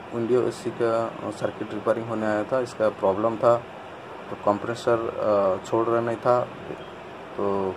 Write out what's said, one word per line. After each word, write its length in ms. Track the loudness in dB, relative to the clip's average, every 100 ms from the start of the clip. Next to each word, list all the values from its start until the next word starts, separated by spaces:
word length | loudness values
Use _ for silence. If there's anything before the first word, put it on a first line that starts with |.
| -6
विंडो 280 | -4 2 2
एसी 280 | 2 -2 -6
का 600 | 0 2 2 0 -4 -6
सर्किट 420 | -4 -4 -4 -6
रिपेयरिंग 340 | -2 0 0 0
होने 160 | -2 0
आया 180 | 0
था, 160 | 0 -2
इसका 280 | -2 0 0
प्रॉब्लम 460 | 4 2 4 2 4
था, 180 | 4 4 2 -14 -14 -14 -14 -14 -12
तो 60 | -2 0
कंप्रेसर, 520 | 2 0 -2 2 2
अ, 680 | 0 0 2 4 4 2 0
छोड़ 200 | 2 4
रहा 140 | 2
नहीं 160 | 0 0
था, 220 | 2 2 2 -8 -10 -10 -12 -14 -14 -14 -10 -2
तो 380 | 0 0 -2